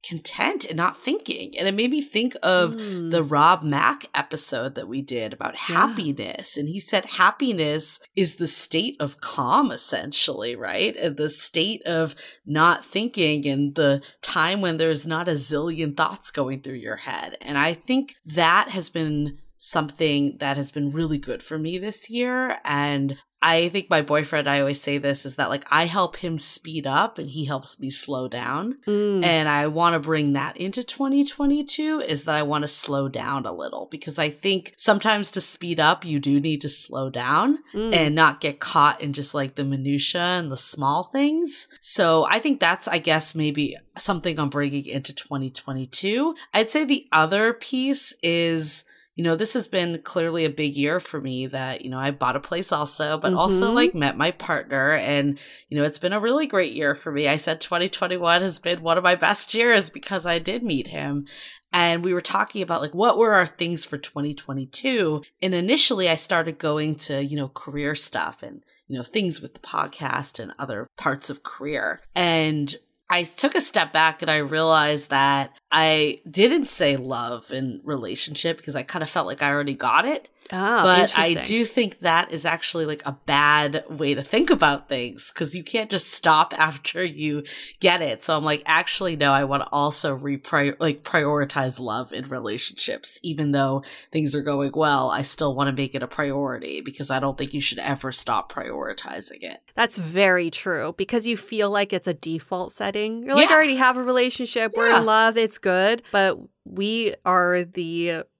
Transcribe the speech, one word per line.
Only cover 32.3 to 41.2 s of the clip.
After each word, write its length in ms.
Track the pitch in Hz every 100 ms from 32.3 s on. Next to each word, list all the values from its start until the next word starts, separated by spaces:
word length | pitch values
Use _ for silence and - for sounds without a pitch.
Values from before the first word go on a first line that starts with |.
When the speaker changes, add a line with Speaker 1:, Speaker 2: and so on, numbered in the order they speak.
| 151
Speaker 1:
I 80 |
wanna 240 | 147 151 147
slow 400 | - - 139 139
down 380 | 123 - 139 107
a 60 |
little, 340 | 87 67 - -
because 280 | - - 151
I 100 | 151
think 440 | 147 202 190 - -
sometimes 540 | - 202 220 208 196
to 100 | 190
speed 380 | - - 170 170
up, 260 | 151 175 175
you 140 | 147
do 200 | 143 143
need 220 | 156 147
to 80 | 143
slow 400 | - - 131 135
down 500 | 123 123 151 233 311 -
Speaker 2:
Mm. 200 | 208 220
Speaker 1:
and 220 | 175 151 151
not 260 | 156 143
get 180 | 151 139
caught 420 | - 170 147 -
in 120 | 147
just, 200 | 139 143
like, 220 | 151 135 139
the 80 | 139
minutia 560 | 139 135 143 135 180
and 300 | 175 180 160
the 60 | 131
small 460 | - - 135 147
things. 640 | 180 269